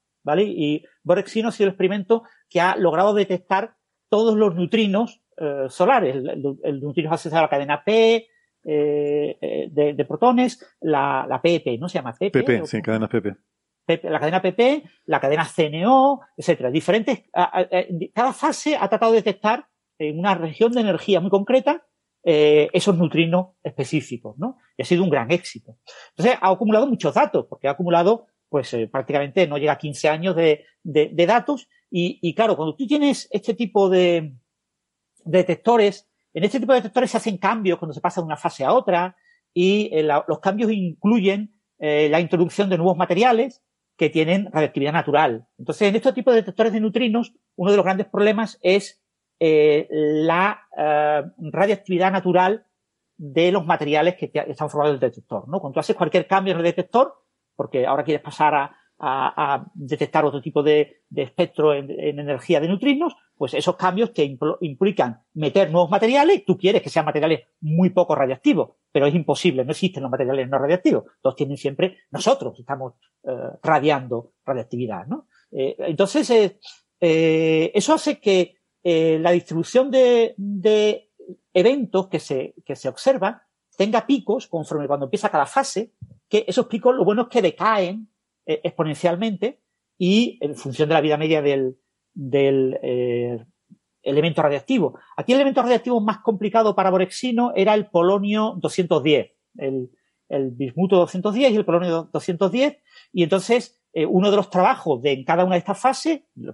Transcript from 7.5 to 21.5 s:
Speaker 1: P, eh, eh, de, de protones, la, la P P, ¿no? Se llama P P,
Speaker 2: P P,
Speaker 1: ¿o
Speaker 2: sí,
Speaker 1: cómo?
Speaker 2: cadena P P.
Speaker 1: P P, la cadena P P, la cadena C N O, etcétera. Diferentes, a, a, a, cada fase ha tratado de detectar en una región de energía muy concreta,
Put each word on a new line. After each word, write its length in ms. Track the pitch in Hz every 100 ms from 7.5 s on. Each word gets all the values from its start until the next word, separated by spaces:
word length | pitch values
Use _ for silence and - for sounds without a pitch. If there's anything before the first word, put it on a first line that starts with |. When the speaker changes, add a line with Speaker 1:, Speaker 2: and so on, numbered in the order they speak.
| 143 143 147
Speaker 1:
P, 340 | - 220 226 226
eh, 120 | 226 _ _ _ - 151 147 147 147 147 143 -
eh, 280 | - 151 -
de, 220 | 151 147
de 100 | 143
protones, 600 | 139 151 - 240 254 - - _
la, 460 | 160 147 143 135 131
la 140 | 127
P 160 | 170 165
P, 200 | 139 117
¿no? 100 | 180
Se 100 | 175
llama 140 | 127 -
P 140 | 196
P, 120 | 139
Speaker 2:
P 20 |
P, 180 | 254 123
Speaker 1:
¿o 40 | 160
Speaker 2:
sí, 100 | 113
Speaker 1:
cómo? 80 |
Speaker 2:
cadena 240 | 110 110 107
P 140 | 117
P. 100 | 101 98 _ _ _ _ -
Speaker 1:
P 120 | 165
P, 120 | 170
la 100 | 151
cadena 200 | 147 185
P 120 | 185
P, 320 | 180 240 294 - _ -
la 120 | 147
cadena 240 | 139 156 156
C 200 | - 151
N 180 | 156 196
O, 320 | 269 269 269 - -
etcétera. 340 | - 160 123
Diferentes, 540 | 151 - 214 226 233 _
a, 100 | -
a, 180 | 180 185
a, 60 | 180 185 - 170 -
cada 180 | - 254
fase 440 | - 302 - 302 302
ha 120 | 196
tratado 220 | 214 226
de 80 | 226
detectar 480 | 208 190 214 220 - _ _ -
en 180 | 151 156
una 200 | 196 180
región 340 | 165 - 233
de 120 | 240
energía 360 | 214 170 - 180
muy 100 | 180
concreta, 540 | 196 202